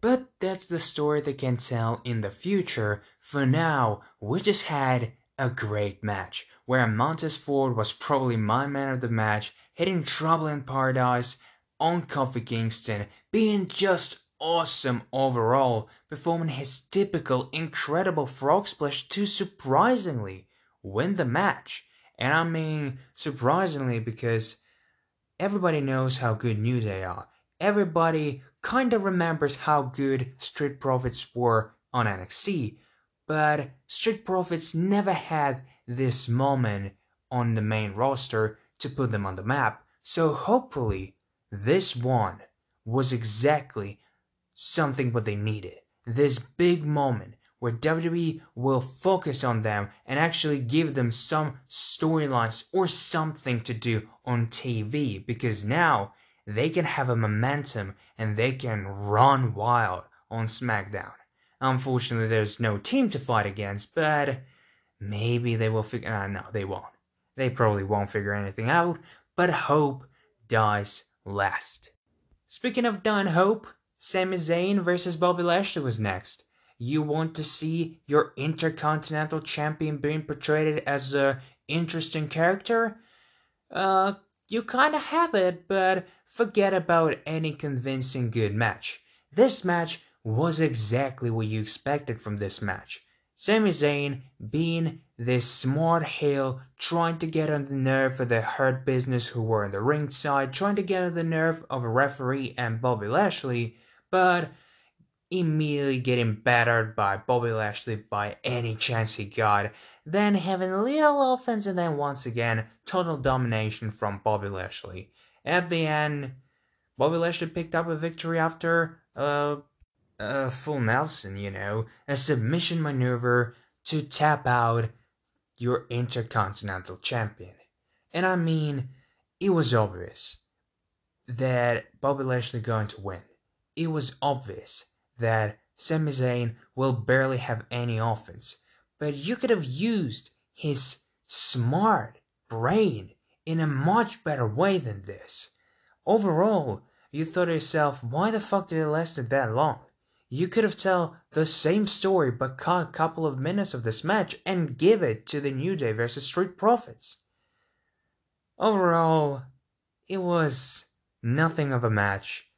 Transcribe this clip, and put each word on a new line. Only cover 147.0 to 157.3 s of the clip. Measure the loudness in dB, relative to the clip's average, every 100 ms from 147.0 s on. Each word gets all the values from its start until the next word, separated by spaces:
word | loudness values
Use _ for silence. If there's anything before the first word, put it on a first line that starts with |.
| _
you | -6
thought | -4 0 2
to |
yourself, | 0 0 2 2 0
"Why | -6 0 0
the | 0
fuck | 0 -2 0
did | -2
it | 0
last | 0 -2 -4
that | 0 0 2
long?" | 2 0 0 -10 _ _ _ _
You | -4 -2
could | 2
have | 2 2
tell | 2 2 2 -4 _
the | -2 0
same | 0 2 2 2
story | 0 2 4 4
but | 0 -4 -4
cut | 0 0 0
a |
couple | -2 -2 0 -2
of | -2
minutes | -2 0 -2
of | -2
this | -4 -4
match | 0 0 0 -4
and | -4 0 0 2
give | 4 6
it | 4 -2 -4
to | -4
the | -2
New | -2 -2 0
Day | -2
versus | 0 -2 -2 -4
Street | -2 -2 0
Profits. | 2 2 0 -18 -18 -20 _